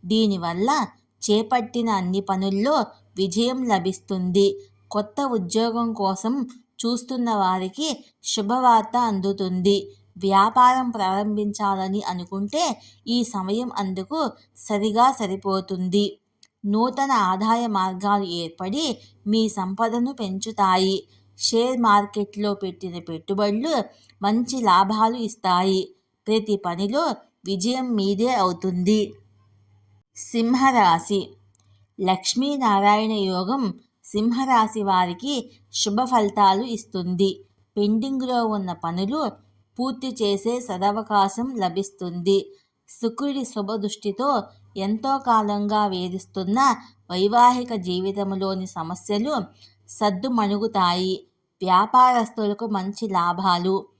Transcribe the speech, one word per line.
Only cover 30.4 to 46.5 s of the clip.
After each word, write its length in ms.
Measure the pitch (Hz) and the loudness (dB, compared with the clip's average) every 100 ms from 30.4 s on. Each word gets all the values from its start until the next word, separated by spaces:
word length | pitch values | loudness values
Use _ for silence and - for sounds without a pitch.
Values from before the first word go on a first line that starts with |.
| 226 254 269 247 190 165 - 202 - - _ _ _ _ _ - | 0 4 4 6 4 4 2 -2 -4 -14 _ _ _ _ _ -4
లక్ష్మీనారాయణ 1160 | 185 185 - 240 277 285 240 196 202 214 220 214 | -2 0 -2 -2 -2 0 2 4 4 4 2 -2
యోగం 400 | 190 185 185 269 220 - _ _ - | -2 -2 -2 -2 -2 -6 _ _ -6
సింహరాశి 760 | 208 226 240 262 247 220 220 | -2 0 0 2 2 2 0
వారికి 500 | 196 185 180 175 262 277 - _ _ | 0 2 0 -2 -4 -6 -6 _ _
శుభ 260 | - 214 208 | -6 -2 -2
ఫలితాలు 600 | 254 247 202 208 196 196 247 | 2 2 2 4 4 4 -2
ఇస్తుంది. 640 | 220 - 185 175 180 196 - - _ _ - | -8 -8 -8 -4 0 0 0 -14 _ _ -2
పెండింగ్లో 640 | 208 220 269 269 254 247 226 | 0 0 0 -4 -2 0 0
ఉన్న 260 | 214 190 | -2 -4
పనులు 480 | 170 165 175 196 294 262 - _ _ _ - | -6 -6 -4 -2 -2 -4 -6 _ _ _ -6
పూర్తి 320 | 254 254 262 | -4 -4 -8
చేసే 420 | - 208 196 226 247 | -2 -2 0 -2 -4
సదవకాశం 880 | 247 185 196 208 214 208 196 208 254 247 | -4 -2 0 -2 0 2 2 0 -6 -2
లభిస్తుంది. 840 | 185 170 196 - 180 175 175 196 - - _ _ _ | -4 -2 -6 -8 -10 -4 2 0 0 -18 _ _ _
శుక్రుడి 540 | - 226 233 285 277 247 | -6 -6 -4 -4 -4 -6
శుభదృష్టితో 840 | 214 202 220 202 - 208 196 269 247 196 _ _ - | -6 -6 -4 -6 -6 -8 -2 0 0 -4 _ _ -6
ఎంతో 360 | 190 220 269 269 | -4 -2 -2 -2
కాలంగా 640 | 262 226 208 208 208 214 208 | 2 2 2 -2 0 0 0
వేధిస్తున్న 720 | 185 180 190 - - 185 | -2 -4 -6 -8 -8 -2